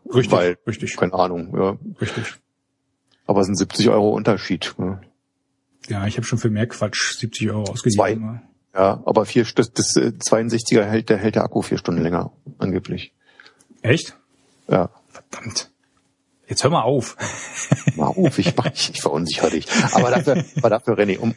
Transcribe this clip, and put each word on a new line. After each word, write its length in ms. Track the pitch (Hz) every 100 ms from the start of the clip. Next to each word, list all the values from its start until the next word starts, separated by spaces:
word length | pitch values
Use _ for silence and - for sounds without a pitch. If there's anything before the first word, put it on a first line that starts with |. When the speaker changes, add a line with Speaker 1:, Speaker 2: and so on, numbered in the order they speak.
| -
Speaker 1:
Richtig, 200 | 123 110
Speaker 2:
Weil, 260 | 98 87 90 -
Speaker 1:
richtig. 320 | 110 - -
Speaker 2:
keine 160 | 90
Ahnung, 400 | 90 92 87 85 98
ja. 220 | 95 104 214 180
Speaker 1:
Richtig. 220 | 110 - 107 - _ _ _ _ _ _ _ _ -
Speaker 2:
Aber 120 | 101
es 60 | 95
sind 80 | 92
siebzig 320 | 95 - 110
Euro 220 | 107 104
Unterschied, 640 | 110 110 98 - 87 - -
ne? 240 | 92 95 - _ _ _ _ _ _ _ -
Speaker 1:
Ja, 160 | 104 101
ich 100 | -
hab 100 | 113
schon 120 | 113
für 140 | 117
mehr 160 | 107 113
Quatsch 500 | - 104 - - -
siebzig 320 | 117 - 110
Euro 140 | 107
ausgegeben, 320 | 101 - 123 101
Speaker 2:
Zwei. 160 | 98 110
Speaker 1:
ne? 260 | 110 117 - _ _ 95
Speaker 2:
Ja, 260 | 98 107
aber 220 | - 107 104
vier 200 | 123 107
St-, 120 | -
das, 160 | -
das, 220 | - - -
äh, 180 | 120 -
zweiundsechziger 640 | - 110 117 117 - 123 101
hält, 240 | 113 113
der 80 | 104
hält 160 | 107 110
der 80 |
Akku 200 | 87 104
vier 160 | - -
Stunden 220 | - 85
länger, 280 | 82 87 - _ - -
angeblich. 540 | 101 92 - 90 - _ _ _ - _ _ _
Speaker 1:
Echt? 340 | 110 160 - - _ _ _ _ -
Speaker 2:
Ja. 240 | 92 90 _ _
Speaker 1:
Verdammt. 640 | - - - 120 - - _ _ _ _ _ _ _ -
Jetzt 160 | 120
hör 60 | 131
mal 120 | 160
auf. 320 | 117 139 113 - - - - - - - - -
Speaker 2:
Mal 100 | -
auf, 300 | - 170 -
ich 180 | 165 -
mach, 120 | 156
ich, 180 | - -
ich 80 | -
verunsichere 480 | - 73 85 73 80
dich. 160 | 80 - 233 131
Aber 180 | 113 123
dafür, 320 | 127 147 131 -
Speaker 1:
<laughs> 60 | 151
Speaker 2:
aber 120 | 120
dafür, 260 | 107 - 101
René, 200 | 101 92
um, 160 | 117